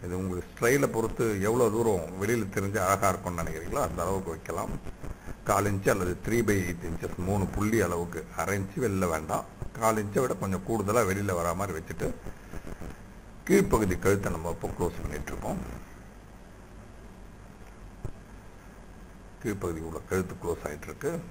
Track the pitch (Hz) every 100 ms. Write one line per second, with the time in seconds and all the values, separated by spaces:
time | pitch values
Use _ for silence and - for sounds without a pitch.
0 | 87 90 92 90 - - 120 139 131 110
1 | 113 - 117 104 98 117 117 107 117 98
2 | 80 92 101 120 98 104 98 104 92 95
3 | 98 90 90 87 82 78 87 117 113 85
4 | 87 95 90 80 - 85 107 - - -
5 | - - - - - 101 101 101 98 107
6 | 90 90 - 117 107 101 87 85 87 82
7 | - - 90 101 92 - 104 113 90 87
8 | 87 82 - - 85 101 98 - 123 95
9 | 90 80 80 104 - - - - 113 110
10 | 101 101 127 - 98 92 - 113 98 113
11 | 104 95 101 87 85 85 98 80 82 82
12 | - - - - - - - - - -
13 | - - - - - 92 196 117 104 90
14 | 92 101 104 85 82 85 104 - 87 80
15 | 76 76 73 - - - 60 58 - -
16 | - - - - - - - - - -
17 | - - - - - - - - - -
18 | - - - - - - - - - -
19 | - - - - 113 101 92 82 80 78
20 | - 95 90 - 87 82 73 73 - 76
21 | 139 165 -